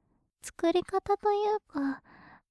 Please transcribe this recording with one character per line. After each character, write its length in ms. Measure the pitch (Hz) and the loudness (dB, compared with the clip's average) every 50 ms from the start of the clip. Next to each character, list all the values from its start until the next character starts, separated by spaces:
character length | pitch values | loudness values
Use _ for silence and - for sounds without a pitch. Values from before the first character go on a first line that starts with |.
| _ _ _ _ _ _ _ _ | _ _ _ _ _ _ _ _
作 300 | - - - - 339 330 | -18 -16 -8 0 0 2
り 120 | 349 359 - | 2 2 0
方 340 | - 392 381 - - 403 | 0 -4 -4 0 0 -2
と 140 | - - 415 | 0 2 0
い 220 | 415 403 415 415 427 | 2 2 2 0 0
う 60 | 415 | -2
か、 420 | _ _ - 285 277 269 269 - _ - - - - - - - _ _ | _ _ -6 -2 -2 -2 -4 -6 _ -20 -20 -20 -20 -20 -20 -20 _ _